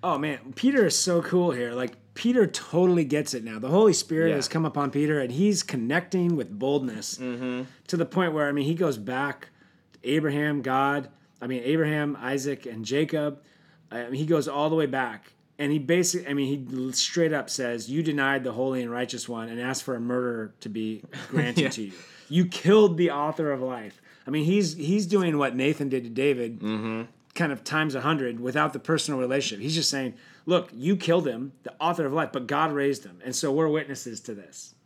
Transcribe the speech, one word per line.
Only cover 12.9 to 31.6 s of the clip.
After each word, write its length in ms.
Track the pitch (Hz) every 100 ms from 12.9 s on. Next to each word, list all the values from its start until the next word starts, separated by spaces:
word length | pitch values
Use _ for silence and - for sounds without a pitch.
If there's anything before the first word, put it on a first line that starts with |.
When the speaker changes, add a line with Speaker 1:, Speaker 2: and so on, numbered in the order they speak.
| 139 151 160 147 143 _ _ _ _ _
Speaker 1:
I 120 | 113 120
mean, 80 | 135
he 100 | 156
goes 220 | 165 147
all 220 | 143 151
the 60 | 160
way 100 | 147
back. 480 | 135 123 107 - _ _ -
And 120 | 143
he 80 | 151
basi-, 500 | 131 170 170 175 135
I 40 |
mean, 140 | 143 135 143 123
he 60 | 131 131
l-, 60 |
straight 380 | 123 - 175 165
up 160 | 151 -
says, 400 | - 123 120 107
"You 120 | 143
denied 420 | 160 147 135 139
the 100 | 127
holy 280 | 113 131 131
and 80 | 120
righteous 380 | 120 123 120 -
one 200 | 117 113
and 100 | 117
asked 220 | 123 131
for 120 | - 123
a 40 |
murderer 540 | 120 127 123 117 110 -
to 80 | 113
be 340 | 107 110 107 - -
Speaker 2:
<laughs> 120 | -
Speaker 1:
granted 320 | 135 143 202
Speaker 2:
Yeah. 80 | 135
Speaker 1:
to 120 | -
you. 80 | 101 - - - -
You 160 | 156 180
killed 500 | - 165 214 208 165
the 140 | 170
author 400 | 143 147 156 156
of 100 | 135
life." 400 | 127 123 104 - - - -
I 60 |
mean, 140 | 151 151
he's, 280 | 202 180 160
he's 300 | 147 208 180
doing 320 | 202 175 151
what 180 | 139 123
Nathan 340 | 135 151 139
did 140 | 131 120
to 40 |
David, 500 | 117 139 127 117 113
Speaker 2:
Mm-hmm. 440 | 107 107 113 113 117 _ _ -
Speaker 1:
kind 160 | 165
of 120 | 131
times 300 | - 156 156
a 80 | 131
hundred 380 | 131 156 127 117
without 340 | 123 135 151
the 60 | 135
personal 400 | - 160 156 135
relationship. 420 | 127 135 135 101
He's 140 | 127 160
just 140 | 147
saying, 240 | 139 131 - - - -
"Look, 220 | 175 175
you 220 | 113 143 196
killed 300 | 165 170 151
him, 240 | 117 135 -